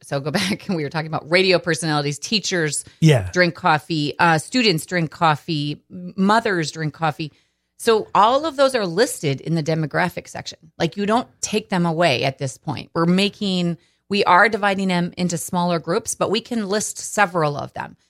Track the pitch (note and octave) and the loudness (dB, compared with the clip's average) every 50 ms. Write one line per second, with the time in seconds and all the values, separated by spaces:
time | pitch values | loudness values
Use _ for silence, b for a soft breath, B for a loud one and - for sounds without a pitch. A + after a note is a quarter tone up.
0 | - - D3 C#3 C3+ D3+ C#3+ G3 F#3+ F#3 G3+ - - - F#3+ D#3+ D3 C3+ C3 D#3+ | -10 -8 -6 -6 -4 -2 -2 -2 -2 -2 -4 -6 -4 -4 -4 -4 -4 -4 -4 -6
1 | D#3 D#3 D#3 - - D3+ E3 F#3 F#3+ F#3 F3+ E3+ F3 F3+ D#3+ - - D#3+ D3+ D3 | -6 -4 -6 -6 -2 2 2 4 4 4 4 2 2 0 -2 -2 0 0 0 0
2 | C#3+ C#3+ D3 - - - A3+ G#3 - - F#3+ F3 D#3+ D3+ C#3 - b b b b | 0 -2 -4 -6 -6 -4 -4 -4 -2 -2 -2 -2 -2 -2 -2 -6 b b b b
3 | D#3+ D#3 C#3+ A#2 F#2+ F#2 - F3+ F3+ E3+ D#3+ - - F3 D#3 D3 - - E3+ D3+ | 4 6 6 4 2 0 0 2 2 2 0 0 0 2 2 2 0 -2 -4 -2
4 | D3 C#3+ - - F3 E3+ D#3+ D#3 - - - B3+ A#3 A3 F3 D#3 - - F#3 F3+ | -2 -2 0 2 2 4 4 2 0 -2 0 2 2 2 2 0 -2 -4 -4 -2
5 | E3 C#3+ - - F3 D#3+ D3+ C#3+ - - E3 D3 C#3+ D3 D3 - _ _ - F#3 | -2 -4 -2 0 2 2 2 0 -2 -4 -4 -4 -4 -4 -6 -8 _ _ -16 -14
6 | F3+ F3+ - - F#3+ G3 G#3+ A#3 A3+ A3+ G3 E3+ D#3+ D3 - D#3+ D#3+ D3+ - - | -14 -10 -2 0 2 2 4 2 2 0 0 -2 -2 -4 -4 -6 -6 -6 -4 -2
7 | E3 D#3 C#3+ - D#3+ C#3+ - _ _ _ _ _ _ _ _ - - A#3 A3+ G#3+ | -2 -2 -2 -4 -8 -10 -12 _ _ _ _ _ _ _ _ -2 0 2 2 2
8 | - - - F3 G3+ A3+ B3+ C#4 D4+ E4 C#4 C4+ C#4 C4+ C4 A#3 G#3 F3 D#3+ F#3 | 2 2 4 4 6 6 4 2 0 -2 0 2 2 2 2 0 -2 -2 0 0
9 | B3 - - - - D3 C3+ C3 - - D#3+ E3 D3+ D#3 D#3+ D#3+ D#3 C#3+ - D#3+ | 0 0 0 -2 -4 -4 -4 -4 -4 -2 -2 -2 0 0 -2 -2 -2 -2 -2 -2
10 | F3 F3 - F3 - - - E3+ - - - - - D#3+ _ - E3 D#3+ - G3+ | -2 -2 -2 -6 -12 -12 -14 -14 -14 -14 -16 -18 -20 -20 _ -4 -4 -4 -2 -4
11 | G3+ G3+ A3 B3 - - _ _ - - - A3 G#3+ - G3 F3+ F3 E3+ D#3+ D#3+ | -2 0 0 0 0 -4 _ _ -8 -6 -4 -6 -4 -2 -2 0 0 0 0 2
12 | F3 E3 B2+ A#2+ B2+ C3+ C3+ - C#3 C3 - - _ D#3+ C#3+ - - - - E3 | 2 2 2 2 0 -2 -4 -4 -6 -8 -8 -8 _ -8 -8 -8 -10 -6 -2 0
13 | E3 E3+ F3+ F#3 G3+ G3+ G3+ - G#3+ G3 F#3 F3+ F3 F3 E3+ - _ _ _ _ | 2 2 4 2 2 0 -2 -4 -4 -4 -2 -2 -2 -2 -4 -6 _ _ _ _
14 | _ - G3 G3+ - - F3 F#3 G3+ A3+ G#3+ G#3 G#3 G3+ G3 F#3+ G3 F#3+ F3+ F3 | _ -4 0 0 4 6 6 6 6 4 2 0 0 0 0 0 0 0 0 0
15 | F3 F3 - - F3+ F3 E3+ D#3+ - - - F3+ F3 F3 F3 E3 - E3 F3 A3+ | -2 -2 -2 -4 -4 -4 -4 -4 -6 -6 -4 -2 0 0 0 -2 -2 -2 -4 -2
16 | A3 - - - F3+ - F#3 A3+ A3+ - A#3+ A#3 G#3 F3+ G3+ G#3+ - - - - | -4 -4 -4 -4 -2 -2 0 -2 -4 -4 -4 -4 -4 -2 -2 -2 -2 -4 -8 -10
17 | - - - A3 G3+ F#3 F3 F3 D#3 D3 D3 C3+ C3 B2+ - - B2+ A#2+ - - | -12 -6 -2 0 0 0 0 0 0 0 -2 -4 -8 -10 -10 -12 -12 -12 -14 -20
18 | _ | _